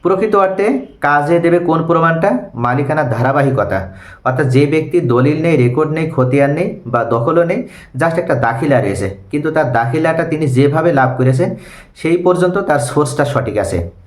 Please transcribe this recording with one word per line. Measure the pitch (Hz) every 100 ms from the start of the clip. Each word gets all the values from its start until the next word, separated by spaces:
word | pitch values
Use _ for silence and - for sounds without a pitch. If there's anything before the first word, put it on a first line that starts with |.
| 175
প্রকৃত | 190 214 202
অর্থে | 190 185 208 269 - - 147
কাজে | 147 147 170
দেবে | 170 175 170
কোন | 160 165
প্রমাণটা? | 165 165 165 196 247 - -
মালিকানার | 120 127 139 151 143
ধারাবাহিকতা। | 113 127 143 135 113 101 95 92 - - - 127
অর্থাৎ | 127 139
যে | 127 143
ব্যক্তি | 156 156 175 120
দলিল | 120 135 156
নেই, | 165 156
রেকর্ড | 123 131 156 156
নেই, | 156
খতিয়ান | - 127 139 139 151
নেই | 185 - 120
বা | 120 113
দখলও | 120 123 165 170
নেই, | 214 - - - 131
just | 165 165
একটা | 175 135 120
দাখিলা | 127 151 131
রয়েছে, | 98 95 95 - -
কিন্তু | 147 156 156
তার | 131 120
দাখিলাটা | 123 156 160 165 165
তিনি | 151 151 127
যেভাবে | 143 156 170 139
লাভ | 127 127
করেছেন | 131 127 175 - - - - -
সেই | 165 175 175
পর্যন্ত | 175 180 185 196
তার | 143 127
সোর্সটা | 143 147 - -
সঠিক | 123 110 101
আছে | 92 90 85 -